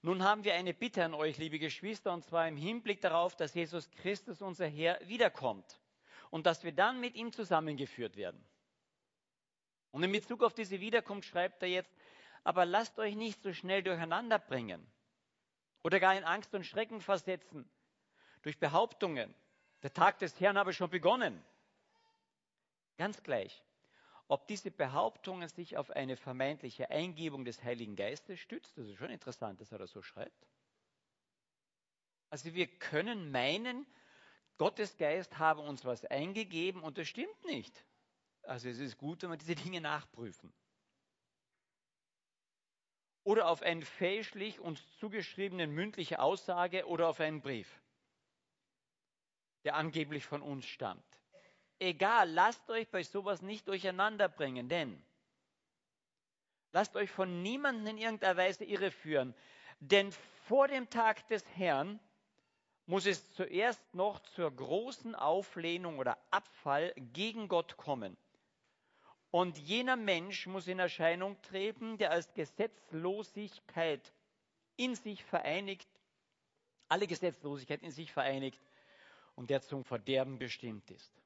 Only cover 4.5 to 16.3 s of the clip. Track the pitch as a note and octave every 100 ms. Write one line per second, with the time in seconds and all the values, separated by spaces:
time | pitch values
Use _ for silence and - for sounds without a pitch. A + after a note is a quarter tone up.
4.5 | F3+ E3 D3 E3 F3+ F3 A3+ A3 - C3
5.5 | G2+ - - _ _ _ - - D#3+ E3
6.5 | D#3+ E3+ D3+ G#3 B3+ B3 A3 A3+ - G3
7.5 | E3 D#3 C#3+ C3+ - A2+ G2 F#2 - -
8.5 | _ _ _ _ _ _ _ _ _ _
9.5 | _ _ _ _ C3+ F#3 G#3 G#3 A#3+ A#3
10.5 | - G3+ F#3+ G#3 A3+ - G3+ - F3 F3+
11.5 | - F3+ F3+ - _ - - - - -
12.5 | F3 F3 G3 A3+ - G#3+ G#3 A3+ G#3 G3
13.5 | E3+ F3+ G3 F#3 E3+ E3 E3 A#3 G#3+ -
14.5 | C3 A2+ E2+ D2+ _ _ _ _ _ _
15.5 | _ _ _ E3+ F#3 F#3 F#3+ E3